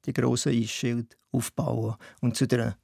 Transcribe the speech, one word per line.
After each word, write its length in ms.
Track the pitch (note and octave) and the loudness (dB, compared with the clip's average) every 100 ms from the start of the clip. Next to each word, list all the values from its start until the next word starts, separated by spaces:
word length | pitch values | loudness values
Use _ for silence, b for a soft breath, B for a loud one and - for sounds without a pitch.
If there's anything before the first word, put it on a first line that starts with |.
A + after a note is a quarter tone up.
| - | -2
die 60 | |
grossen 480 | C3 B2+ A#2+ C#3+ A#2+ | 0 2 2 2 2
Eisschilde 460 | A2 - A#2+ A#2+ A#2 - _ | 0 -2 -2 -2 -6 -16 _
aufbauen 640 | B2+ - - D3 A#2 A2 A2+ B B | -4 -2 -2 -2 -2 -2 -6 B B
und 160 | B2 - | -2 0
zu 120 | B2+ | 2
der 280 | B2 A2+ - | 2 0 -4